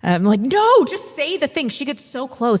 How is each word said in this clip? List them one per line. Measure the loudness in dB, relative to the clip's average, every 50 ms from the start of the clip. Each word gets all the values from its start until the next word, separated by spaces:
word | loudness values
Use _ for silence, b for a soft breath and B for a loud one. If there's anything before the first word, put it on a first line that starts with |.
| 0
I'm | 0 0 2 4
like, | 2 2 2
No, | 0 0 0 2 4 6 6 6 4
just | 4 -2 -6 -8 -8 -6
say | -6 -4 -4 -4
the | -4 -4
thing. | -4 -2 -4 -4 -4
She | -4 -6 -6
gets | -6 -6 -6 -6
so | -8 -6 -8 -8
close. | -10 -8 -4 0 0 2 2